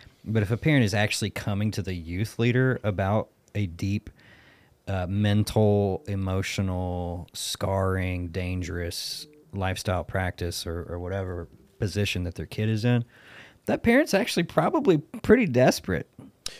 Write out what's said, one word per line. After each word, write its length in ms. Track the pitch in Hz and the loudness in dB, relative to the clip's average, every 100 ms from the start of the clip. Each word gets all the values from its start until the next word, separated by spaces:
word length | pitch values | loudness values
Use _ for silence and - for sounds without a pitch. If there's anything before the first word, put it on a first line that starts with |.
| - _ | -20 _
But 180 | - 110 | -2 0
if 80 | 101 | 0
a 60 | 117 | 0
parent 280 | 160 143 | 2 4
is 80 | 107 | 4
actually 380 | 104 107 - 104 | 2 0 -2 -4
coming 400 | - - 101 107 | -4 -4 -2 -2
to 100 | 104 | -2
the 120 | 92 | -6
youth 440 | 90 82 90 107 - | -8 -6 -4 -4 0
leader 420 | 117 123 131 123 | 2 4 2 0
about 460 | 107 95 95 107 - _ _ | -2 0 0 0 -2 _ _
a 120 | 104 95 | -4 -4
deep, 440 | 82 98 104 - - - - - _ _ _ - | -4 -4 -4 -6 -18 -20 -20 -20 _ _ _ -6
uh, 180 | 95 90 | -4 -2
mental, 960 | 101 104 104 101 110 107 104 101 92 - | 0 2 2 2 4 4 4 2 -2 -4
emotional, 1200 | 98 95 95 95 - 95 90 90 90 87 87 - | -4 -2 -2 -2 -2 -2 -2 -4 -4 -6 -8 -10
scarring, 960 | - - - 98 95 95 95 92 90 87 | -10 -8 -4 -2 0 0 0 -2 -2 -4
dangerous 1000 | 90 90 92 87 87 85 - - - - - _ | -6 -4 -4 -4 -6 -6 -8 -10 -12 -14 -20 _
lifestyle 520 | 98 92 92 - 90 | -4 -4 -2 -2 -2
practice 640 | - 95 92 - 85 - 87 | -2 -4 -4 -4 -6 -6 -6
or, 160 | 85 - | -8 -8
or 80 | 87 | -8
whatever 500 | 90 98 92 85 82 - - _ | -6 -6 -6 -8 -10 -16 -20 _
position 460 | 104 101 98 92 | -2 0 -2 -2
that 100 | 87 | -4
their 120 | - 80 | -6 -8
kid 220 | - 110 | -2 0
is 160 | 110 | 0
in, 200 | 120 120 117 - - - - _ - | 2 2 0 -12 -20 -20 -20 _ -4
that 160 | - | 0
parent's 320 | 233 254 339 | 4 4 4
actually 280 | 190 240 - | 0 0 0
probably 560 | 170 - 170 330 202 156 | 0 2 2 4 4 4
pretty 480 | - 233 - 240 190 | 0 -4 6 6 6
desperate. 640 | 123 139 - - 87 - - - _ - | 6 6 4 -2 -4 -4 -14 -20 _ -14